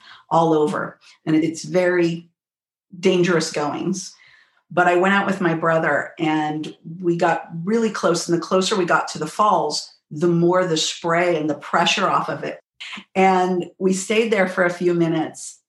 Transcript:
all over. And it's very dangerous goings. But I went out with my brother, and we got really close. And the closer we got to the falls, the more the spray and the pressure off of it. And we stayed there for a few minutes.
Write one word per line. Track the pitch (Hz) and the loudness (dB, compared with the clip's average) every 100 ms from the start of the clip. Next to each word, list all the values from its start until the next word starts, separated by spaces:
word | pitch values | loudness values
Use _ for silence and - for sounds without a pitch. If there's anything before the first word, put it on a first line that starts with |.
| - - - | -20 -20 -2
all | 165 165 | 2 4
over. | 156 151 - - - - _ 160 | 2 2 -2 -6 -12 -20 _ 0
And | 156 | 0
it's | 160 - | 0 -4
very | 151 180 180 180 170 170 - _ _ _ _ _ _ 175 | -4 0 2 2 0 -2 -10 _ _ _ _ _ _ -2
dangerous | 190 180 175 165 - | 0 2 2 2 -2
goings. | 151 147 - 175 185 - - - _ _ _ _ | -4 -4 -4 -4 -6 -8 -18 -20 _ _ _ _
But | 170 180 | 2 2
I | 175 | 4
went | 190 196 | 4 2
out | 196 | 2
with | 185 | 0
my | 170 165 | 0 0
brother, | 165 160 160 139 - - | 2 2 2 -2 -4 -4
and | 156 156 151 151 156 - 165 175 | -2 0 -2 -6 -8 -14 -16 -6
we | 175 170 | -2 0
got | 170 165 - 165 | 0 0 -6 -10
really | 175 233 220 | -2 0 -2
close. | - 180 170 - | 0 0 0 0
And | 170 | -4
the | - | 0
closer | 190 190 208 | 0 0 -2
we | 170 | 0
got | 156 - | 0 -2
to | 156 | -8
the | 156 | -8
falls, | - 214 190 - - - _ _ | 0 2 2 0 -6 -10 _ _
the | 151 175 | -2 2
more | 170 170 180 180 | 4 4 4 2
the | 156 | 0
spray | - - 170 170 180 160 | -2 -4 -2 0 2 0
and | 151 | -2
the | 143 | -6
pressure | - 175 175 208 175 | -2 0 2 0 0
off | 147 151 | 0 -2
of | 143 | -8
it. | 151 - _ _ - - - 190 | -8 -12 _ _ -16 -16 -8 2
And | 190 185 185 180 170 - | 4 4 2 0 -4 -2
we | 190 | 0
stayed | 185 - 220 233 | 0 0 0 2
there | 208 185 | 2 0
for | 190 175 | 2 0
a | |
few | 175 175 | 2 0
minutes. | 170 160 160 151 - - - | 2 2 0 -4 -8 -18 -18